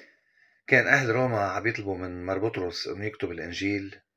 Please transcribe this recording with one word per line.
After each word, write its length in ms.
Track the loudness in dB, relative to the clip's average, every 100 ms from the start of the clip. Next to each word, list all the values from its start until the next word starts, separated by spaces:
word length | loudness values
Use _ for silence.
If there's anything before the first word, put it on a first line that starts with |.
| -20 _ _ _ _ _ 4
كان 200 | 6 6
أهل 220 | 4 4
روما 320 | 2 2 2
عم 260 | 0 0 -2
يطلبوا 300 | -2 -4 -4
من 280 | -6 -6 -4
مار 140 | 0
بطرس 480 | -2 -2 -6 -6 -8
إنه 180 | -6 -8
يكتب 260 | -6 -6
الإنجيل، 680 | -6 -8 -4 -2 -2 -4 -14 _